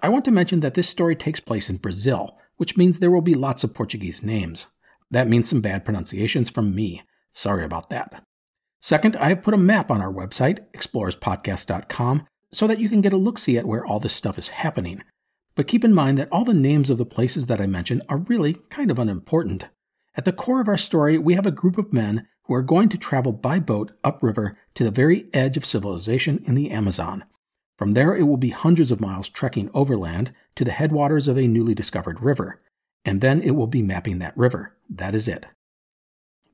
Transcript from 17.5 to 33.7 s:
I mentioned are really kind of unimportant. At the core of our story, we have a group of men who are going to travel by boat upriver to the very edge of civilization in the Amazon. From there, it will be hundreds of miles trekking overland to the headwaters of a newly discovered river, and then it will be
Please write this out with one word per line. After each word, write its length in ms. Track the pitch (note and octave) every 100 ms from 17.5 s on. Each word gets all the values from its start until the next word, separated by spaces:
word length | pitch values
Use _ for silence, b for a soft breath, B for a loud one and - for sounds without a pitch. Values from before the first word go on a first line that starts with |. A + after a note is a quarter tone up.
| G#2+
I 40 | G2
mentioned 360 | F#2 E2+ - -
are 80 | C#3+
really 380 | F#3 A#3+ D3+ E3+ _
kind 220 | - B3
of 80 | B2+
unimportant. 680 | A2 F#2 - D#3+ A2+ F2+ - _ _ _ _ -
At 80 | F#3
the 80 |
core 260 | F3+ - C4
of 80 | G#3+
our 80 | G3+
story, 420 | - E3 D3 D#3+
we 180 | D#3 F3+
have 100 | G3
a 40 |
group 280 | D3 F3+ F3+
of 160 | G#3
men 340 | B2+ G#2 G#2+ - _ -
who 60 |
are 80 | B2
going 280 | B2+ E3 G#3+
to 80 | G3
travel 340 | - C#3 B2+
by 260 | G#2+ B2 F3+
boat 360 | D3+ G#2 G#2 _
upriver 540 | C#3 - A#2 G#2+ G#2 b b -
to 80 |
the 80 | A#2
very 360 | A2+ D3 F#3 -
edge 220 | C#3 C3+ C#3
of 80 |
civilization 800 | - A2+ G2+ F2 G#2 B2+ D#3+ C#3+ -
in 100 | C3
the 140 | D3
Amazon. 520 | G#2+ G2+ F#2 - G2 - _ _ _ _ -
From 140 | G#2
there, 220 | A2 D#3 G3+
it 60 |
will 120 | D3 C3+
be 140 | B2
hundreds 420 | - D#3+ E3+ C3
of 80 | G#2+
miles 300 | G2+ F#2+ -
trekking 420 | - C3 - G2+
overland 600 | C3+ C3+ A2 E2 E2+ B2+ b b -
to 100 | A#2+
the 60 |
headwaters 580 | - D3+ D3+ C#3+ D3+ C#3
of 80 | C3
a 100 | B2+
newly 260 | A2+ A2+
discovered 480 | G#2 G2+ F2+ - -
river, 400 | A#2+ C3+ F2 - _ _ _ _ -
and 160 | G2
then 200 | C3 D3+
it 100 | -
will 140 | C#3+
be 160 | A2+